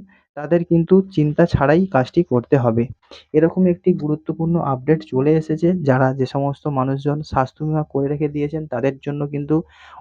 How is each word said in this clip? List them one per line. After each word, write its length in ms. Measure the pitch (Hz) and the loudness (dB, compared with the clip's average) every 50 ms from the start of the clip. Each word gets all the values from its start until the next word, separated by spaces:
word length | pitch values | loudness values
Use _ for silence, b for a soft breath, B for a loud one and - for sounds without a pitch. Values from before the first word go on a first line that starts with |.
| 208 b b b b b b | -2 b b b b b b
তাদের 280 | 143 151 147 170 175 175 | -10 -4 0 0 0 2
কিন্তু 380 | - 170 170 165 - 185 190 190 190 | 2 2 2 4 4 4 4 4 2
চিন্তা 340 | - 156 151 151 147 - - | 0 0 0 0 2 2 2
ছাড়াই 400 | - - - 135 139 156 175 190 | 4 4 2 4 4 4 4 2
কাজটি 380 | 190 - 131 147 - - 170 175 | 2 2 0 0 0 0 -2 0
করতে 340 | - 127 123 117 - - | 0 0 -2 0 2 0
হবে। 300 | 135 120 120 113 117 117 - - _ B B B B B B - | 2 2 2 0 0 -2 -4 -6 _ B B B B B B 0
এরকম 320 | 156 160 165 - 185 185 | 2 2 2 2 2 0
একটি 280 | 180 175 180 - 185 180 | 0 0 0 0 0 0
গুরুত্বপূর্ণ 640 | 156 151 151 151 156 - - 160 - 165 165 170 165 | 0 0 -4 -4 -4 -6 -8 -8 -4 -4 -2 -2 -2
আপডেট 440 | - 139 135 127 131 147 156 156 156 | -2 -2 -4 -4 0 0 0 0 -2
চলে 320 | - 131 127 139 151 160 | -4 -2 0 2 2 2
এসেছে। 380 | 160 156 - 156 156 180 170 185 180 | 2 0 -2 -4 0 0 0 0 0
যারা 320 | 151 135 127 131 135 131 131 | 0 0 2 2 2 0 0
যে 120 | 139 127 | -2 -4
সমস্ত 420 | - - 139 139 139 139 - - | -4 -2 -4 -4 -4 -4 -6 -6
মানুষজন 540 | 156 143 131 131 135 135 139 139 147 147 151 | -4 -2 -2 -2 -2 -2 -2 -2 -4 -4 -4
স্বাস্থ্য 440 | 151 - - 135 131 - _ - 156 | -6 -4 -2 -2 -2 -2 _ -8 -6
বীমা 180 | 156 156 156 151 | -4 -2 -2 -4
করে 240 | - - 139 139 | -4 -4 -4 -2
রেখে 220 | 139 147 147 156 143 | -2 -2 -2 -4 -4
দিয়েছেন, 380 | 147 147 143 147 160 156 156 | -2 -4 -4 -4 -4 -6 -8
তাদের 300 | 151 127 117 127 139 135 139 | -6 -6 -2 -2 -2 -4 -4
জন্য 280 | - 147 143 147 147 | -8 -8 -6 -6 -6
কিন্তু 360 | 143 147 143 143 143 156 160 175 B B B B B B B | -6 -6 -6 -4 -2 -2 -2 -2 B B B B B B B